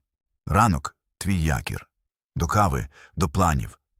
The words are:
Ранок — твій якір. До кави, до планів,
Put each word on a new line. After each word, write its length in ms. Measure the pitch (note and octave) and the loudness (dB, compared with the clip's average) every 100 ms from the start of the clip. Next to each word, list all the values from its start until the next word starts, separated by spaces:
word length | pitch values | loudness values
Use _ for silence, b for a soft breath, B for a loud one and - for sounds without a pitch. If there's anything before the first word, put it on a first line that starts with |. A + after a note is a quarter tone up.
| _ _ _ _ - | _ _ _ _ 0
Ранок — 500 | G2 A2+ C#2+ - - _ - | 4 4 2 -4 -16 _ -8
твій 240 | F2+ F#2 | -4 0
якір. 460 | D#2 B1 - G1+ - _ _ _ _ - | 0 -2 -4 -10 -14 _ _ _ _ -6
До 100 | E2+ | 0
кави, 420 | G#2 G2 C2+ - B B B | 2 2 0 -6 B B B
до 120 | E2+ | -2
планів, 520 | F#2+ F2 C#2 G#1 - _ | 2 0 0 -4 -12 _